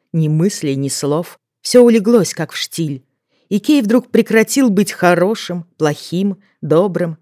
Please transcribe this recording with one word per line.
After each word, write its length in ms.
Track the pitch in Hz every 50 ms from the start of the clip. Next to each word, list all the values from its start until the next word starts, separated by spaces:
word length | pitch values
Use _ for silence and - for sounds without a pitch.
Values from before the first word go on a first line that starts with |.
| _ _
ни 160 | - 165 156 151
мыслей, 460 | 156 156 170 208 - - - 143 139
ни 140 | 135 139 139
слов. 500 | - - - 143 147 160 175 - - _ _ _ _ _
Всё 220 | - - - 247
улеглось, 520 | 240 240 226 226 185 220 240 226 170 - -
как 180 | - 160 -
в 40 | -
штиль. 480 | - - - - - 165 151 143 131 _ _ _ _ _ _ _ _ _ -
И 120 | 190 202
Кей 220 | - - 302 285
вдруг 280 | 220 202 233 254 247 _
прекратил 600 | - 233 226 - 214 226 220 220 - 277 269 240
быть 200 | 196 190 202 -
хорошим, 760 | - - 175 175 175 170 175 196 226 - - - 175 175 165 _ _
плохим, 600 | - 156 151 147 - - - 165 180 196 202 185 - _ _ _ -
добрым, 580 | - 147 151 160 196 202 165 175 180 170 156 -